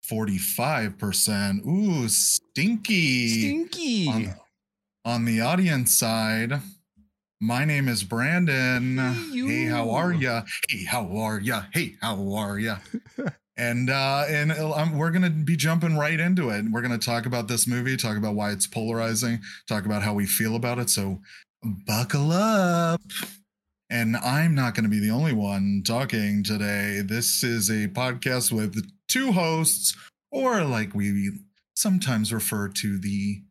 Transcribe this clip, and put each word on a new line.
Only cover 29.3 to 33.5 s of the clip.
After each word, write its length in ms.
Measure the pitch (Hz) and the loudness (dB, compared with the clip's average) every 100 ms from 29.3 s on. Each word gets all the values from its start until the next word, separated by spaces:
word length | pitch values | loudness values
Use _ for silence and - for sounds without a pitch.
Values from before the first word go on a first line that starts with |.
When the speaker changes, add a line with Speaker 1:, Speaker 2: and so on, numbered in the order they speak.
Speaker 1:
hosts, 680 | 185 165 160 160 - - - - _ _ | 2 2 2 2 2 0 -2 -12 _ _
or 320 | 277 262 226 | -2 0 2
like 300 | 151 120 107 | 2 0 -2
we 380 | 104 101 101 98 101 - _ _ | -2 0 0 -2 -4 -14 _ _
sometimes 580 | - 214 185 131 117 104 | -4 2 2 2 0 0
refer 360 | 113 - 107 101 | -2 -2 -2 -4
to 320 | 98 107 98 | -2 -2 -2
the 420 | 98 101 101 104 - | -2 -2 -2 -4 -10